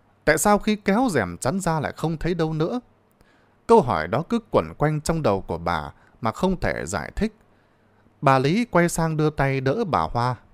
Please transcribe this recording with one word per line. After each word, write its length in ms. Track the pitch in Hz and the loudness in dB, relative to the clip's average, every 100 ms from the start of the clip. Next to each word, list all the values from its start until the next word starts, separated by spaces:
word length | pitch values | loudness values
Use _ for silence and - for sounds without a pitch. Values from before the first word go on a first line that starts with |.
| _ _ - | _ _ 0
Tại 120 | 202 | 2
sao 220 | 214 208 | 4 2
khi 160 | 208 208 | 2 -2
kéo 320 | - 196 262 | 0 2 2
rèm 260 | 151 90 87 | 0 -2 -2
chắn 220 | 120 190 | -4 -2
ra 200 | 185 160 | -2 -2
lại 140 | 107 - | -4 -4
không 200 | 160 165 | -6 -4
thấy 160 | - | -4
đâu 200 | 175 160 | -2 -2
nữa? 260 | 156 160 247 - _ _ _ _ _ _ _ - | -2 -2 -4 -8 _ _ _ _ _ _ _ 4
Câu 140 | 233 | 6
hỏi 260 | 127 87 80 | 6 0 0
đó 160 | 110 165 | -2 -2
cứ 100 | 233 - | -4 0
quẩn 220 | 123 80 - | 0 0 -2
quanh 240 | 147 151 | -2 -2
trong 200 | 147 165 | -2 0
đầu 200 | 135 98 | 2 0
của 160 | - 85 | -2 -6
bà 360 | 85 85 71 - _ - | -2 -4 -4 -14 _ -8
mà 100 | 113 | -6
không 280 | - 185 185 | -2 -2 -2
thể 260 | 95 60 67 | -4 -4 -4
giải 260 | 95 69 - | -6 -6 -4
thích. 200 | 214 - _ _ _ _ _ _ _ - | -4 -6 _ _ _ _ _ _ _ -4
Bà 180 | 139 135 | 2 4
Lý 260 | 135 196 240 | 4 0 0
quay 240 | 175 170 | 2 2
sang 280 | - 165 156 | 0 -2 0
đưa 120 | 156 | 0
tay 320 | 151 139 135 | 0 -2 0
đỡ 220 | 131 226 | -2 -2
bà 180 | 220 101 | 0 0
Hoa 340 | 80 120 120 120 _ | 0 -2 -2 -4 _